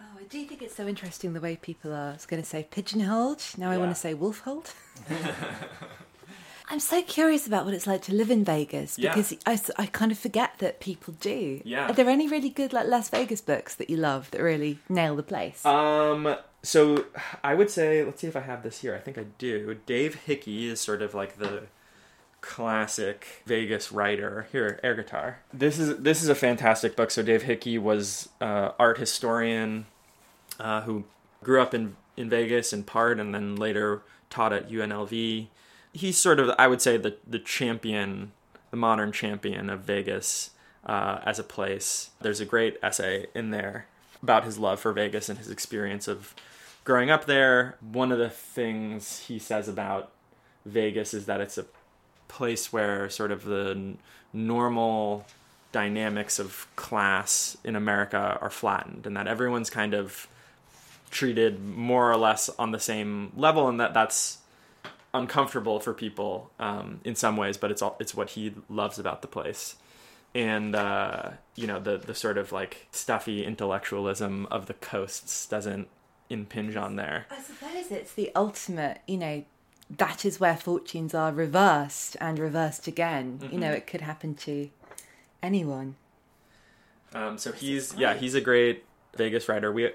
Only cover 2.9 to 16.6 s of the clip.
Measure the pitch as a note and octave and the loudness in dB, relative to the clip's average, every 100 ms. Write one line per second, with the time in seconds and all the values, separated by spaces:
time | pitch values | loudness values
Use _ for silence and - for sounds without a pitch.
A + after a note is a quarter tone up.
2.9 | G#3+ G3 A3+ B3+ D4 - F#3 F#3 F#3 F3+ | 0 2 2 0 -2 -8 -6 -2 0 0
3.9 | E3+ E3 D3+ G3 G#3+ C4 D4 - - - | -2 -4 -2 -4 -4 -8 -10 -10 -18 -20
4.9 | B2+ A2+ D#3+ D#3+ - A#2 A2 - - - | -14 -8 -6 -4 -6 -8 -10 -12 -16 -18
5.9 | - - _ - F#3+ - - - D4+ - | -18 -20 _ -20 -20 -20 -16 -6 -4 2
6.9 | F4 F4 D4+ D#4+ D4+ A#3 G3+ F#3+ F#3 G3 | 2 2 4 6 6 4 0 2 0 0
7.9 | F#3+ F#3+ G#3 A3 A3+ G3 D3+ D3 C#3+ C#3+ | 0 2 2 6 6 6 2 2 -4 -6
8.9 | - C#3 G#3 G3+ - G#3+ A3 - - G3 | 0 2 2 0 0 0 0 0 -2 -2
9.9 | - A3 A3 A3+ G#3+ B3 - F#3 - G3 | 2 2 2 0 0 0 0 -2 -2 -8
10.9 | E3 - D#3+ G3+ B3 D#3 C3+ - B2+ C3 | -8 -10 -6 -4 -2 -4 -4 -4 -2 2
11.9 | A#3+ B3 C#4 D4+ D4+ C4 C#4 C4+ B3 A#3 | 4 4 4 2 0 -2 -2 -2 0 2
12.9 | A#3+ G#3+ A3+ A#3 G#3+ - C#3 - - - | 0 0 -2 -2 -2 -2 -2 -2 -8 -4
13.9 | D#3+ D3+ C3+ C3+ - E3 D#3 D3+ D3 - | 0 0 0 -4 0 2 2 -2 -4 -2
14.9 | F3+ D#3+ D3 D3 F#3+ E2+ - D3 D3 D3+ | 0 2 0 -4 -4 -6 0 4 6 6
15.9 | D3+ D3+ D3+ D3+ - - _ | 4 4 4 0 -2 -6 _